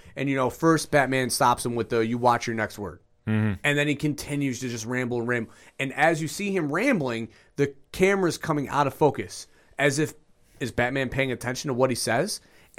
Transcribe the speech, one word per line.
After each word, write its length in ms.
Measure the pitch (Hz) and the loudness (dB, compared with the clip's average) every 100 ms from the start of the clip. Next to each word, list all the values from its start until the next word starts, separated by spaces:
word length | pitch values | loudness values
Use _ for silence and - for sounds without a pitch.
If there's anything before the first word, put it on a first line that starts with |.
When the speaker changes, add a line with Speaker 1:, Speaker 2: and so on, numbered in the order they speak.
| - - | -10 -6
Speaker 1:
And, 120 | 139 | -2
you 60 | 135 | 0
know, 140 | 127 | 0
first 400 | - 165 160 - | 2 4 4 4
Batman 400 | 147 131 131 127 | 2 2 2 0
stops 340 | - 127 123 123 | 2 2 2 0
him 100 | 120 | -4
with 140 | 113 | 0
the, 140 | 117 113 | 0 0
"You 100 | 120 | 2
watch 300 | 120 117 - | 2 2 0
your 80 | 113 | -4
next 240 | 107 - | -4 -6
word." 220 | 98 78 _ _ - | -12 -12 _ _ -2
Speaker 2:
Mm-hmm. 260 | 107 107 92 | 2 2 0
Speaker 1:
And 140 | 147 143 | 0 2
then 100 | 147 | 0
he 80 | 147 | 0
continues 640 | 151 143 - 143 139 120 | -2 -4 -4 -2 -2 -2
to 80 | 127 | -6
just 160 | 117 110 | -6 -4
ramble 340 | 127 123 120 | -4 -2 -2
and 80 | 117 | 0
ramble. 240 | 120 113 - - - | -2 -4 -12 -16 -8
And 140 | 135 | -6
as 280 | 131 160 165 | 2 2 2
you 40 | 156 | -2
see 280 | - 202 190 | -4 -4 -2
him 160 | 151 | -2
rambling, 560 | 160 269 220 131 113 113 - _ - | 0 0 0 0 -4 -6 -12 _ -2
the 160 | 143 - - | -2 -4 -14
camera's 460 | - 185 202 175 147 | 2 2 4 0 -2
coming 280 | - 151 120 | -2 -2 0
out 180 | 135 139 | 0 0
of 80 | - | 2
focus, 500 | 151 131 95 - - _ _ - | 2 2 -6 -12 -18 _ _ 0
as 220 | 143 135 | 0 2
if, 160 | 151 - _ _ _ _ | -2 -4 _ _ _ _
is 120 | 123 | -6
Batman 360 | - 123 139 127 | -2 0 0 -2
paying 240 | 135 135 | 0 -2
attention 360 | 120 120 127 151 | -2 -4 -4 -4
to 60 | 120 | 2
what 160 | 131 | 2
he 40 | 117 | 2
says? 460 | - 113 196 - - - - | 0 0 0 -6 -12 -20 -12